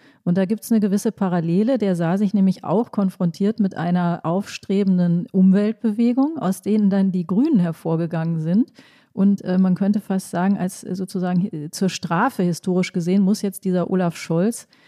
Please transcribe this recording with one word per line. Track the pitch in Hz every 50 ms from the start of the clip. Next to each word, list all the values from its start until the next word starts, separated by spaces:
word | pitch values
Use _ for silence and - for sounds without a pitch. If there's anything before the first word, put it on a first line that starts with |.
| _ _ _ _
Und | - 175 175 190
da | 190
gibt's | 180 220 214 - -
eine | 233 220
gewisse | 202 196 190 202 - -
Parallele, | - - 202 180 175 180 160 165 170 190 220 240 269 226
der | 214 196 180
sah | 165 170 165 180
sich | 196 214 190
nämlich | - 202 190 190 180 -
auch | - - 160 214 240 -
konfrontiert | - - 202 190 - - 180 175 165 - 196 202 233 -
mit | 202 190 -
einer | - 165 175 175 180 175 175 170 -
aufstrebenden | - 160 170 196 208 - - - - - 196 196 202 190 185 180 175 175 170 175 - -
Umweltbewegung, | - 190 185 190 185 202 208 214 226 - - 220 208 220 233 240 247 262 277 302 330 -
aus | - 185 190 -
denen | - - 214 214 208 190
dann | 196 196 196 190
die | 175 185 170
Grünen | - 190 202 277 339 302 190
hervorgegangen | 175 170 160 - - 165 165 160 170 160 170 165 165 165 170 160
sind. | 156 165 180 214 294 - _ - - _ _ _ _ _
Und, | - - 196 202 202 -
äh, | - 185 185 185
man | 190 185 180
könnte | - 196 202 208 208
fast | - - 190 190 - -
sagen, | - 175 180 196 202
als, | - 180 180 - - -
äh, | - 180
sozusagen, | 190 185 185 - 190 180 180 180 180 185 -
äh, | - 156 147 160
zur | - - 190 185
Strafe | - - - 160 170 170 226 269 - - 185
historisch | 175 170 - - 190 180 185 185 -
gesehen, | - 185 165 175 190 202
muss | 196 185 214 -
jetzt | - 202 190 - -
dieser | 190 180 180 170 -
Olaf | 190 185 185 175 -
Scholz | - - - 165 165 185 226 240 - - _ _ _ _